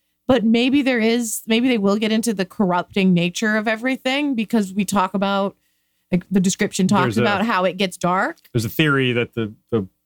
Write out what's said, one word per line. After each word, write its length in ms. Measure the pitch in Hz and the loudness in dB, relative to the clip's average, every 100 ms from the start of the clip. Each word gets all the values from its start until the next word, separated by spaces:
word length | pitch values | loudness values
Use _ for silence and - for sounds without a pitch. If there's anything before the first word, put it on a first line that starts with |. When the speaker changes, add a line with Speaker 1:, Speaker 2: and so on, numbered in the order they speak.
| _ _ - | _ _ 0
Speaker 1:
but 160 | 247 | 2
maybe 380 | 220 233 254 285 | 4 2 4 2
there 180 | 269 247 | 2 0
is, 420 | 220 240 226 - - | 2 0 -2 -4 0
maybe 200 | 220 254 | 2 2
they 80 | 233 | 2
will 200 | 196 208 | 2 0
get 140 | 214 | 0
into 220 | 220 233 | 0 -2
the 120 | 196 185 | -2 -4
corrupting 680 | - 190 175 - 202 190 | -2 0 0 -2 0 4
nature 420 | 175 175 - 220 220 | 4 2 -2 -2 0
of 120 | 220 | -2
everything 680 | 220 247 262 262 277 294 233 | -2 -2 -4 -2 -2 -2 -4
because 380 | 214 233 190 | -2 -2 -2
we 100 | 190 | -4
talk 300 | 190 196 185 | -2 0 0
about, 420 | 202 196 196 196 - _ _ _ _ - | -2 -2 -2 -2 -6 _ _ _ _ -4
like, 140 | 180 - | -4 0
the 120 | 196 | 0
description 460 | 185 - 196 - 185 | 0 0 -4 0 2
talks 160 | 202 180 - | 2 2 0
Speaker 2:
There's 20 | |
a 20 | |
Speaker 1:
about 240 | 120 196 226 | 0 0 -2
how 180 | 190 185 | 0 -2
it 120 | 180 | -2
gets 180 | 190 - | -6 -4
dark. 400 | 175 185 254 330 _ | -2 -2 -2 -6 _
Speaker 2:
There's 140 | 120 110 | -4 -2
a 40 | |
theory 440 | - 156 139 127 | 0 2 2 0
that 200 | 120 117 | 0 -2
the, 200 | - 107 110 _ | -4 -8 -8 _
the, 160 | 113 95 _ | -4 -4 _